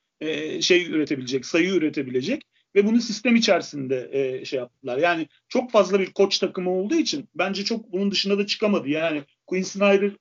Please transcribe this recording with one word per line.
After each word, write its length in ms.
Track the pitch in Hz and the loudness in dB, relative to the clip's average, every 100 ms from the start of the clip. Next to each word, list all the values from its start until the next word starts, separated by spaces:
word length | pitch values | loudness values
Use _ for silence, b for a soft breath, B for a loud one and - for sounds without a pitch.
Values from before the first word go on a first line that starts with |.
| _ - | _ -10
e, 420 | 151 147 156 - | -6 -6 -6 -2
şey 240 | - 180 170 | 2 2 2
üretebilecek, 600 | 156 143 143 127 131 - | -2 0 -4 -2 -4 -2
sayı 240 | 165 180 | 0 2
üretebilecek 720 | 185 151 151 131 127 147 302 - _ _ | 2 0 -4 -4 -4 -2 -6 -8 _ _
ve 120 | 196 202 | 2 4
bunu 140 | 233 | 4
sistem 360 | - - 254 233 | 0 -2 2 4
içerisinde, 760 | 226 175 - 147 131 131 120 | 4 2 0 -8 -4 -4 -2
e, 320 | 135 135 131 | -2 -2 -4
şey 140 | - 135 | -6 -6
yaptılar. 400 | 123 _ 131 127 | -6 _ -6 0
Yani 300 | 175 165 156 _ - | 0 0 -4 _ -4
çok 220 | 247 240 | -2 2
fazla 300 | 214 190 196 | 4 4 2
bir 120 | 185 | 0
koç 260 | - 196 - | 2 2 2
takımı 320 | 190 - 180 | -2 -4 -2
olduğu 240 | 185 202 | -2 0
için 340 | 330 - 143 - | 0 0 -4 -8
bence 300 | 151 185 196 | -4 -4 -2
çok 280 | 202 233 - | -4 -4 -4
bunun 180 | 180 202 | -2 0
dışına 280 | 185 196 202 | 0 0 0
da 80 | 202 | 0
çıkamadı. 420 | - 214 185 131 | 0 0 0 0
Yani 340 | 156 165 151 143 _ - | -2 -2 -4 -8 _ -6
Quinn 160 | 185 | -4
Snyder 480 | 185 196 202 196 202 - | -4 0 4 4 2 -4